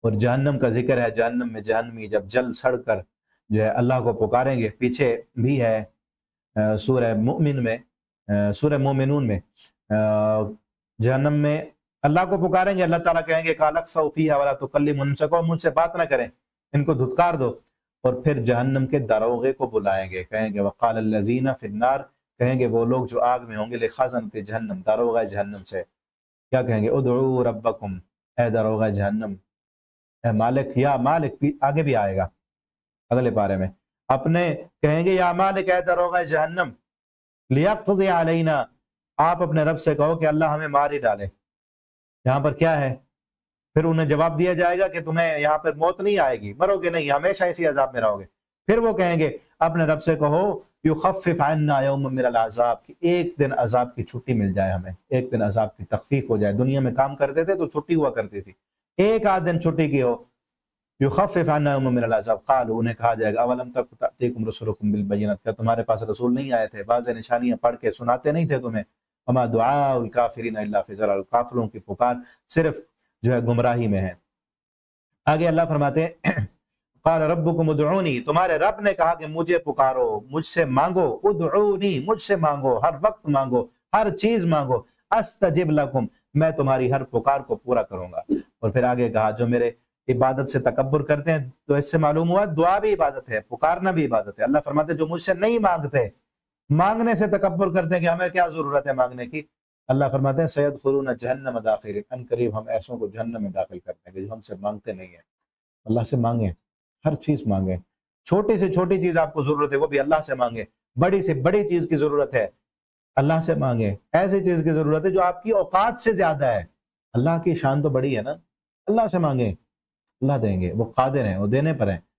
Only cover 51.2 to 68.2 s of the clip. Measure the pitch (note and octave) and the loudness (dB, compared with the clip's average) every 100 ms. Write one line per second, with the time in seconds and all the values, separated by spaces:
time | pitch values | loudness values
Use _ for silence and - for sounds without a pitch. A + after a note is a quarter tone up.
51.2 | F3 E3 C#3+ D#3 D3+ C#3 C3+ C#3 C3+ C3 | -2 0 0 2 2 2 0 -2 -2 0
52.2 | B2 A#2 A2+ A2 A#2+ A#2 - - E3+ F3 | 0 2 0 0 -2 -2 -6 -4 0 0
53.2 | E3+ F3 C#3 C3+ A#2+ B2 B2 - - A#2+ | -2 -2 -2 0 2 2 0 -6 -8 -8
54.2 | - A#2 G2 F#2+ F#2+ F#2 F#2 F2+ _ C3 | -4 0 0 0 0 -2 -6 -14 _ -4
55.2 | B2+ A#2+ G#2 G#2 G#2+ - - G#2+ - C#3 | -2 -2 0 0 -2 -6 -6 -6 -2 -2
56.2 | - A2 G#2 G#2 B2+ C#3 B2+ B2 C3+ C#3 | 0 0 0 0 0 0 0 0 -2 0
57.2 | C#3 C#3+ E3 F#3+ D#3+ D3+ D3 E3 C#3+ A2+ | -2 0 0 0 -2 -4 -2 0 0 -2
58.2 | G#2 G2+ F#2 - _ _ _ - G3 A3 | -6 -8 -14 -20 _ _ _ 0 2 2
59.2 | G#3+ F#3+ E3+ E3 E3 E3 D#3 C#3+ B2 A#2 | 2 2 0 0 0 0 0 2 0 -2
60.2 | - _ _ _ _ _ _ _ C3+ - | -8 _ _ _ _ _ _ _ 0 2
61.2 | G3 F#3 D#3+ D3+ D3 C#3 C3 B2 A#2 A2+ | 0 2 0 2 2 0 0 0 2 0
62.2 | A2 G#2+ - C3 A#2+ A2+ A#2 A2+ A#2 A2 | 0 -4 2 0 2 -2 -2 0 0 0
63.2 | G#2+ G#2+ B2 B2 B2+ B2+ A#2+ - B2 _ | 0 0 0 0 -4 -4 -6 -4 -6 _
64.2 | B2 A#2+ A2 G#2+ A2 G#2 G#2 G#2 G2+ G2+ | -4 -2 -6 -6 -6 -4 -2 -2 -2 -2
65.2 | G#2+ G2 - G#2 A2+ A#2 A2+ G#2+ A2 G#2 | -2 -2 -4 -4 -2 -2 0 -2 -2 -2
66.2 | B2 B2 C#3 A#2+ A2 G#2+ G2+ A#2+ A#2+ A2+ | 0 -2 0 -2 -2 -6 -2 -2 0 -6
67.2 | A2 A#2+ B2 A#2 A#2+ A#2+ A2+ - A#2+ B2+ | -4 -2 0 0 -2 0 -4 -4 -2 0